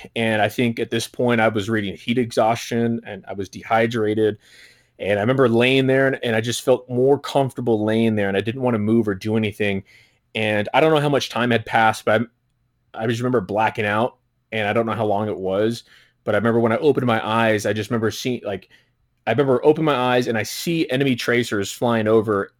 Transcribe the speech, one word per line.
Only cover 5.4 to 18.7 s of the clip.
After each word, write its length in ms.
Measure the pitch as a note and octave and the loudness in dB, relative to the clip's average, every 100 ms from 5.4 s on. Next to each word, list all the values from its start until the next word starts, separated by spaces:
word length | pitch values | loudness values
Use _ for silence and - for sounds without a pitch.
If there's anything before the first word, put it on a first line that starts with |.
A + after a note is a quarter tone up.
| B2 | 2
laying 380 | A#2 B2 C3+ C3 | 4 4 2 2
there, 200 | C3+ C3+ | 2 2
and, 120 | B2+ | 0
and 100 | A#2+ | -2
I 60 | A2+ | -2
just 220 | A#2+ - | -2 -2
felt 280 | - B2 - | 0 0 0
more 300 | B2 C3 C#3 | 0 2 2
comfortable 640 | - C#3+ C3 - A#2+ G#2+ | 0 -2 -2 -2 -2 0
laying 320 | G#2+ A2 A2+ G#2+ | 2 2 2 2
there, 140 | G2 | 0
and 80 | G2 | 0
I 40 | |
didn't 200 | A2 C3 | -2 -2
wanna 180 | B2 A2+ | -2 0
move 300 | G#2 A2+ G#2 | 2 2 2
or 60 | F#2+ | -2
do 200 | G#2+ A2 | -2 -2
anything. 480 | G#2+ - G2+ G2 - - _ _ _ A2 | -2 -2 -2 -2 -6 -20 _ _ _ -4
And 340 | G#2+ G#2 G#2 | 0 0 0
I 60 | C3 | 2
don't 140 | D#3 | 4
know 80 | D3+ | 4
how 80 | D3 | 2
much 200 | C3 - | 0 -2
time 220 | A2+ B2 | -2 0
had 140 | A#2 - | 0 0
passed, 400 | A2+ A2 A2 - | 2 2 2 0
but 160 | A2 A#2 _ _ _ _ _ _ | 0 0 _ _ _ _ _ _
I, 100 | G#2+ | -6
I 40 | A#2 | -4
just 120 | A#2 | -2
remember 220 | B2+ B2 | 0 0
blacking 440 | F#2 G#2 G#2+ A#2 G#2 | 0 0 0 0 -2
out, 340 | G#2+ B2 - _ _ _ | 0 -2 -4 _ _ _
and 160 | A2 G#2 | -4 -2
I 40 | |
don't 120 | A2+ A2+ | 0 -2
know 80 | |
how 120 | G#2 G#2+ | -2 0
long 220 | G2+ G#2+ | 0 -2
it 100 | F#2+ | -4
was. 460 | F#2+ F#2+ A2 A#2 - _ _ _ | -2 0 0 -2 -12 _ _ _
But 120 | - G#2 | -2 0
I 40 | |
remember 200 | A#2 A#2 | 2 2
when 140 | A2+ | 2
I 40 | A2+ | 2
opened 280 | D3+ C3+ B2 | 2 2 0
my 180 | A2 G#2+ | 0 0
eyes, 400 | A2+ A2+ G#2 G#2 | 0 2 2 0
I 60 | |
just 180 | G#2+ G#2 | -4 -4
remember 220 | A#2+ G#2+ | -2 -2
seeing, 300 | - C3 A#2+ | -4 -6 -6
like, 240 | G#2 G2 - | -8 -10 -12